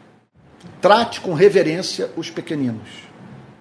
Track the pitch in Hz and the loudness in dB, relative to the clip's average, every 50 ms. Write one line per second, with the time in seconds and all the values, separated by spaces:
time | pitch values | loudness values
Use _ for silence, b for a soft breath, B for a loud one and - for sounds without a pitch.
0 | _ _ _ _ _ _ _ _ _ _ - _ - - - - - 180 208 233 | _ _ _ _ _ _ _ _ _ _ -20 _ -20 -20 -6 0 2 4 4 4
1 | 233 233 - - - 190 170 - 190 202 160 190 165 156 160 180 175 - - - | 2 -2 -6 -8 -8 -6 2 4 4 6 6 4 2 0 -2 -4 -6 -8 -8 -8
2 | 185 - - 165 160 - - 170 - - 160 147 135 123 110 107 104 - - - | -8 -8 -8 -10 -10 -10 -10 -12 -8 -6 -6 -4 -4 -4 -6 -8 -12 -16 -20 -20
3 | - - - - - - - - - - - - | -20 -20 -20 -20 -20 -20 -20 -20 -20 -20 -20 -20